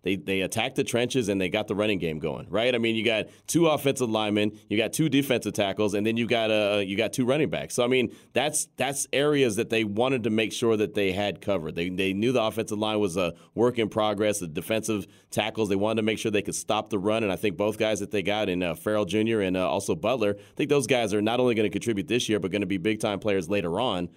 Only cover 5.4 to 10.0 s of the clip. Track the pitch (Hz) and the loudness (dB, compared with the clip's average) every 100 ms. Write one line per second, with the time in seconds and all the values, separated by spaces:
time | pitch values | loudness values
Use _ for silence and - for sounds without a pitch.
5.4 | 104 101 101 92 104 101 107 113 113 117 | 0 -2 -2 0 0 0 0 0 0 0
6.4 | 110 107 104 104 98 98 107 - 120 147 | 2 2 2 0 0 -2 -2 0 0 2
7.4 | 110 80 67 - 120 127 113 - - - | 0 -2 -4 0 2 2 2 -4 -6 -2
8.4 | 147 151 - - 127 139 - 131 147 147 | -2 -2 -6 -4 -4 -4 -2 0 2 4
9.4 | 127 101 110 113 107 104 | 2 2 0 0 0 0